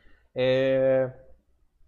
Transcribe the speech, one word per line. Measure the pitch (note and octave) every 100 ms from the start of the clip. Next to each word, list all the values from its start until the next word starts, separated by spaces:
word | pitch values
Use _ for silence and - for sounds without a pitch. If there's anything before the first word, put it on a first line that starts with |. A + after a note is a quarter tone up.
| - - _ C3
É... | B2+ C3 C3+ C3 C3 C3 B2+ B2+ - - _ _ _ _